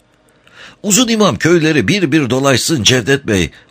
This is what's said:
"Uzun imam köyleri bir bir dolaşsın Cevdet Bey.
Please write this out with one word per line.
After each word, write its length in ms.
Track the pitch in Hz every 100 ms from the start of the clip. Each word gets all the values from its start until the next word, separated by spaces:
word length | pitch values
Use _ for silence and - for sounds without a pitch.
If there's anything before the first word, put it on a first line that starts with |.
| _ _ _ _ _ - - -
"Uzun 260 | 202 208 233
imam 280 | 226 202 180
köyleri 520 | 160 175 156 151 101
bir 240 | 202 156
bir 180 | 160 127
dolaşsın 520 | 127 139 127 - 156
Cevdet 440 | 101 127 110 139 -
Bey. 240 | 98 76 - _